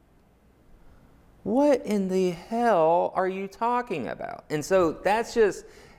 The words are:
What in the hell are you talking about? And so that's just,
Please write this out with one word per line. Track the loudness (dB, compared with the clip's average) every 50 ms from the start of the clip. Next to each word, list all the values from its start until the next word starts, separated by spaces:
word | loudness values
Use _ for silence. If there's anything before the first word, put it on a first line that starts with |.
| _ _ _ _ _ _ _ _ _ _ _ _ _ -20 -20 -20 -20 -20 -20 -20 -20 -20 _ _ _ _ _ _ -6
What | -2 2 2 4 4 4 2 0
in | -2 -2 -2 0 0
the | 0 0 0 0
hell | -2 -6 -10 -6 -4 0 2 2 4 4 4 4 4 2 2 0 -2
are | -2 -2 -2
you | -4 -6 -8
talking | -10 -8 -4 -2 -2 -2 -2 -4 -4 -6 -6 -6 -6
about? | -8 -8 -10 -12 -12 -12 -10 -6
And | -6 -4 -2
so | 2 2 4 4 2
that's | 0 -2 -2 0 0 0 -2 -2 2
just, | 2 2 2 2 -2 -12 -20 -20 -20 -20 -20 -20